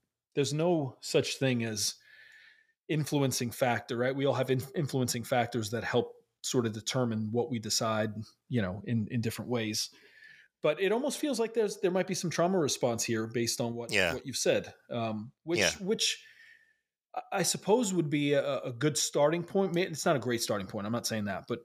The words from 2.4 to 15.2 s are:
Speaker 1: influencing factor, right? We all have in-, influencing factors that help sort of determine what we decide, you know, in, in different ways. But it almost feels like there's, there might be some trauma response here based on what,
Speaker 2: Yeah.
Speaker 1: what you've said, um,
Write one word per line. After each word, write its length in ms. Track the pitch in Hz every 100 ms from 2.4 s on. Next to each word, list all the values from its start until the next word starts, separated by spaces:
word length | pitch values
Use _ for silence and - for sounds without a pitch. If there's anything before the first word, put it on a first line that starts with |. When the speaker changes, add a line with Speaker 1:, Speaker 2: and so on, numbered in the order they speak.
| - _ _ _ -
Speaker 1:
influencing 640 | 156 143 147 135 - 120
factor, 460 | - 127 117 - 120
right? 180 | 127
We 120 | 139 135
all 80 |
have 160 | 123 127
in-, 120 | 127 -
influencing 500 | - 139 135 123 123
factors 460 | 113 127 117 123 104
that 140 | 117
help 300 | 110 123 120 - _ _
sort 240 | - 127 117
of 60 |
determine 580 | 107 - 131 120 110 107
what 200 | 120 113
we 80 | 120
decide, 520 | 104 - 113 110 110 107 113 _ -
you 120 | 123
know, 220 | 92 101 -
in, 220 | 117 107
in 100 | 123
different 300 | 113 - 107
ways. 400 | 120 110 107 - - - - - - _ _
But 180 | 156 151
it 120 | 190
almost 260 | 226 285 -
feels 220 | 302 220
like 140 | 220
there's, 260 | 233 208 -
there 100 | 185
might 160 | 185 185
be 80 |
some 160 | 175 170
trauma 280 | 160 170 190
response 460 | 135 - 123 113
here 220 | - 110 113
based 340 | 120 117 -
on 140 | 120
what, 180 | 117 117
Speaker 2:
Yeah. 220 | 104 90
Speaker 1:
what 120 | 80 -
you've 100 | -
said, 380 | 185 113 - - -
um, 420 | 120 113 107